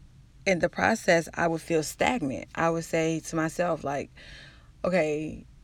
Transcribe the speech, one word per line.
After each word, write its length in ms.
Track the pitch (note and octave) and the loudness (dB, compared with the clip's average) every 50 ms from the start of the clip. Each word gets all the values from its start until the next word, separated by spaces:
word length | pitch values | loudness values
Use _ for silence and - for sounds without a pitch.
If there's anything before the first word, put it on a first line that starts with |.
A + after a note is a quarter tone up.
| - - - - - - - - - | -20 -20 -20 -20 -20 -20 -12 -4 0
in 140 | G3 F#3+ E3 | 2 2 2
the 100 | - - | 2 0
process, 600 | - - - - A3+ A3 - - E3+ E3+ D#3+ - - | 2 4 4 4 4 4 4 4 4 4 4 0 -2
I 120 | - E3+ | 0 0
would 140 | E3+ E3 D#3+ | 0 0 -2
feel 240 | - - E3+ D#3 D3 | -2 0 0 0 0
stagnant. 640 | - - - D#3 D#3 B3+ A#3+ D#3 C3+ A#2+ - - - - | -2 -2 0 0 2 2 0 -2 -4 -4 -6 -8 -8 -4
I 120 | D#3+ D#3+ E3 | 0 0 0
would 140 | E3 E3 E3 | 0 -2 -4
say 360 | - - E3 D#3+ D#3+ E3 D#3+ | -2 0 0 0 0 -2 -4
to 160 | - - - | -4 -4 -2
myself, 480 | D#3+ D#3 D#3+ - - F3 F3 E3 D#3 - | -2 -2 -2 -2 -2 -2 -2 -2 -4 -4
like, 260 | C#3 C#3+ C#3 - - - - - - - - - - - - - - - - - | -4 -4 -6 -6 -8 -12 -20 -20 -20 -20 -20 -20 -20 -20 -20 -20 -20 -10 -6 -2
"Okay, 640 | F#3 F3+ F3+ D#3 D#3 D3 D3+ D#3 D#3 - - - - - - | 0 2 2 2 0 0 -4 -4 -6 -10 -12 -16 -20 -20 -20